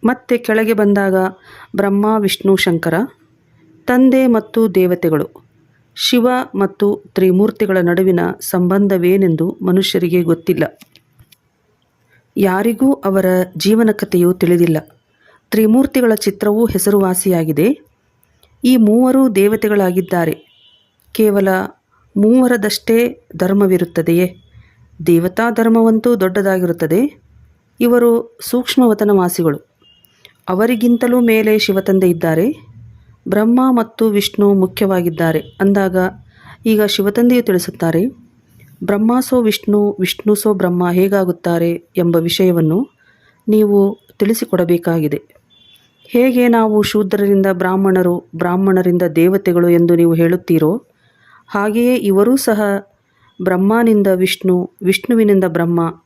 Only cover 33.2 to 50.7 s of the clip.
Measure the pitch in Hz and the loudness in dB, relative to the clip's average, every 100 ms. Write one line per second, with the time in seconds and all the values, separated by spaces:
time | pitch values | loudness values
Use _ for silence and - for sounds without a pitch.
33.2 | - 214 220 240 262 247 226 - 220 202 | -4 -2 2 2 2 0 -2 -2 0 0
34.2 | 196 - 202 196 185 - 196 190 175 160 | -2 0 2 2 0 -2 -2 0 -2 -2
35.2 | 165 156 156 - 196 202 190 185 185 185 | -2 -2 -6 -4 0 0 0 -2 -4 -6
36.2 | - _ - - 226 214 208 - 196 208 | -20 _ -20 -8 -2 0 0 0 -2 0
37.2 | 240 247 233 185 180 - 170 165 220 - | 2 2 2 -2 -4 -6 -2 -2 -2 -6
38.2 | - _ _ _ - - 175 202 220 247 | -20 _ _ _ -20 -16 -6 -2 0 0
39.2 | 254 254 220 208 - 208 208 202 185 - | 0 0 0 -2 -2 0 0 -2 -6 -4
40.2 | - 208 220 202 185 175 180 175 190 196 | -2 0 0 -2 -2 0 0 0 0 0
41.2 | 185 175 - 170 170 170 _ - 175 170 | -2 -4 -4 -2 -2 -4 _ -4 0 0
42.2 | 170 - 185 170 160 170 262 _ _ _ | -2 0 0 2 0 0 -4 _ _ _
43.2 | _ _ - 214 208 202 196 202 _ _ | _ _ -2 0 2 2 0 -2 _ _
44.2 | 202 226 - 180 170 175 170 165 151 147 | -2 -2 -2 -2 0 0 0 -2 -2 -6
45.2 | - _ _ _ _ _ _ _ _ 240 | -10 _ _ _ _ _ _ _ _ 0
46.2 | 254 247 247 233 220 214 208 214 202 196 | 2 2 2 2 2 0 0 0 -2 -2
47.2 | 202 196 190 180 185 190 196 185 180 175 | 0 2 0 0 -2 0 2 2 0 -2
48.2 | - 160 175 180 196 185 180 175 175 151 | -6 -6 -4 -2 0 0 0 0 0 2
49.2 | 170 190 196 175 175 170 170 170 170 165 | 2 2 0 0 2 2 2 2 2 2
50.2 | 165 180 185 165 156 | 0 0 0 0 0